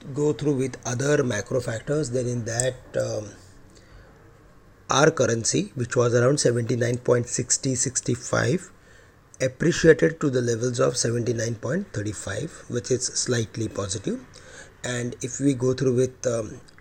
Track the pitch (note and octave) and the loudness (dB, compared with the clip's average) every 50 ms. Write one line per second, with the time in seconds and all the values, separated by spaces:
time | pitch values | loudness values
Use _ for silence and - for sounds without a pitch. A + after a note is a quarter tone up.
0 | - D3 C3 C#3+ D3 D3+ D3 D3 D3 D3+ C#3+ B2+ C3+ C3 - - - B2+ B2 A#2+ | -14 -8 -4 0 0 0 0 0 0 0 0 0 0 -4 -6 -8 -8 -6 -4 -2
1 | C3+ C#3+ D3 C#3+ C3+ B2 A2+ G#2 - - - B2+ - C#3 A#2 A2 - - C#3+ D#3 | 2 2 2 4 2 0 -2 -2 -4 -2 -4 -2 -2 -4 -6 -6 -4 -4 -2 -2
2 | D3+ A#2+ A#2 C3 A#2+ B2 A#2+ B2 A2 A#2 A2 A#2+ B2+ C3 B2+ - - - - A#2+ | -2 -2 -2 -2 -2 -2 -4 -4 -4 -2 -2 0 0 0 -4 -6 -10 -6 -4 -4
3 | A#2 A#2 A2 A2 G#2 G2+ - - - - - - - - - - - - - - | -4 -2 -4 -6 -8 -10 -16 -20 -20 -20 -20 -20 -20 -20 -20 -20 -20 -20 -20 -20
4 | - - - - - - - - - - - - - - - - - - - C3 | -20 -20 -20 -20 -20 -20 -20 -20 -20 -20 -20 -20 -20 -20 -20 -20 -4 0 4 6
5 | D3 D#3 D#3 - B2+ G#2+ A#2 A2+ A2 - - C#3+ G3 G#3 - B2+ A#2+ A#2+ - C#3 | 6 6 6 4 2 2 2 0 0 0 0 -2 -2 -4 -6 -6 -6 -2 2 2
6 | A#2+ A#2+ A2+ B2 A#2+ C3 D3 C#3+ - C3 A#2 A#2+ A#2 A2+ C3 A#2 A#2+ A#2 B2 B2 | 2 4 4 4 4 4 4 4 2 2 2 2 0 0 0 0 0 0 -2 -2
7 | - - B2 A#2+ A#2+ - - - B2 - - - - C#3 B2+ A#2+ - B2 - - | 0 2 2 2 0 -2 -4 -4 -2 -2 -2 -2 0 -2 -2 -2 -2 -2 -4 -2
8 | - - A#2+ A#2+ - - - A2+ A2 - D#3 F#3 - - - - - - - - | -2 -2 -4 -4 -4 -2 0 0 2 2 0 -2 -4 -10 -20 -20 -20 -20 -20 -20
9 | - - - - _ _ - - C3 C3 - - C#3 E3 E3 - - E3 D#3 D#3+ | -20 -20 -20 -20 _ _ -6 -4 -4 -4 -2 0 0 0 2 6 8 8 8 8
10 | E3 E3 D#3+ - D#3+ D3 B2+ B2+ A#2+ A#2 A#2 A2 A#2+ B2+ A#2+ B2 C3+ C#3 C3+ - | 4 2 0 0 -2 0 0 0 0 0 -2 0 -2 -2 0 2 2 2 2 0
11 | - A#2+ A#2 A#2+ A2+ A#2+ A#2 A2+ A2 A#2 A#2 G#2+ - A#2 C#3+ F#3+ G3+ - - A2 | -2 0 -2 -2 -2 -2 -2 -2 -2 -4 -4 -6 -4 -4 -2 -4 -4 -6 -8 -6
12 | G#2 G#2+ G#2 - - G#2 G2+ G#2+ C#3 D#3+ - - - - A#2 A#2+ - - B2+ A#2 | -6 -6 -8 -8 -8 -8 -6 -6 -8 -8 -10 -14 -10 -6 -6 -6 -2 -2 -2 -2
13 | - - - - - - B2 A#2+ A2 - - A#2 A2 G2 - - G2+ F#2+ G2 G#2+ | -2 -4 -4 -4 -2 0 0 0 -2 -2 -4 -6 -6 -6 -4 -6 -6 -6 -6 -6
14 | - E3+ A3+ C4 - - - - - - - - - - - - - B2 B2 A#2+ | -4 -6 -6 -6 -8 -14 -20 -20 -20 -20 -20 -20 -20 -20 -16 -2 0 0 0 2
15 | A#2+ B2 B2+ - - B2 - - C3+ C#3+ C#3 A#2+ B2+ B2+ C3 C3 C#3 C3 A#2+ B2 | -2 -6 -6 -6 -8 -8 -4 2 2 2 4 4 2 2 2 4 2 2 4 4
16 | C3 B2+ - - - B2+ A#2 A#2 G#2+ G#2+ - - - - - - | 2 0 -2 -4 -4 -2 -2 -2 -4 -6 -12 -16 -18 -20 -20 -14